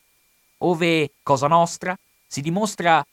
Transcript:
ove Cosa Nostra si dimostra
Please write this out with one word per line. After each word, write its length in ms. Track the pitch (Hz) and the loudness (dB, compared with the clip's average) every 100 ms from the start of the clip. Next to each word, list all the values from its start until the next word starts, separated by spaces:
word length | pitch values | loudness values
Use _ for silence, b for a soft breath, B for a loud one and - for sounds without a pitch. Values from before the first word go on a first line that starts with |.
| _ _ _ _ _ _ | _ _ _ _ _ _
ove 540 | 160 165 170 160 147 - | -2 0 0 0 -2 -6
Cosa 240 | - 135 143 | -2 0 2
Nostra 500 | 170 170 - 185 185 _ _ _ | 2 2 -4 -10 -10 _ _ _
si 140 | - | -8
dimostra 640 | 147 180 214 - 170 156 - | -4 -2 -4 -2 2 2 0